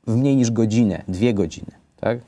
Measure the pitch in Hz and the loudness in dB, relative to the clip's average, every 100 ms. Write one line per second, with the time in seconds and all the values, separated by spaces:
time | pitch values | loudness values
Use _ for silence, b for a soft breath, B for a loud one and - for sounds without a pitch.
0 | - 117 139 135 117 113 113 110 110 82 | -2 0 2 2 2 2 2 2 2 0
1 | 80 92 120 101 85 - - - _ _ | -6 -2 0 0 -2 -6 -18 -20 _ _
2 | - 120 | -6 -6